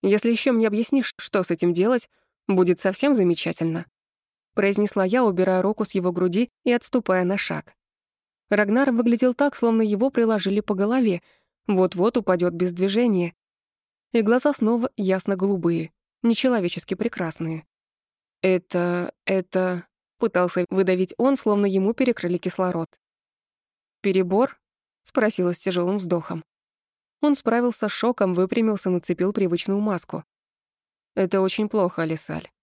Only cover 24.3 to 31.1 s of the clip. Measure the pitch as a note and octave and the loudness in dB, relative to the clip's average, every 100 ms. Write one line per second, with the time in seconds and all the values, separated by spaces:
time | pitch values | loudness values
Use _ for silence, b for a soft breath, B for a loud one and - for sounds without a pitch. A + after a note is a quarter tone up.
24.3 | F#3+ C4+ - _ _ _ _ - - A3 | 2 0 -4 _ _ _ _ -6 0 0
25.3 | - F3+ F3 G3 F3+ F3 G3+ F3 F3 D#3+ | 2 -2 -2 -2 -2 -2 -2 -2 -4 -4
26.3 | E3 - _ _ _ _ _ _ _ D4 | -10 -12 _ _ _ _ _ _ _ 0
27.3 | C#4 A#3 A#3 B3 A3+ G#3 - A3+ A#3+ G3 | 2 0 0 0 -2 -6 -2 -2 0 0
28.3 | F3 F#3 A3+ A3 G3+ F#3+ F3+ - F3 F#3 | 0 0 0 0 0 -2 -2 -2 -2 -2
29.3 | G#3 F#3 F3 - G3 G#3+ F#3 - - - | 0 -2 -2 -2 -2 -2 -4 -6 -12 -12
30.3 | _ _ _ _ _ _ _ _ | _ _ _ _ _ _ _ _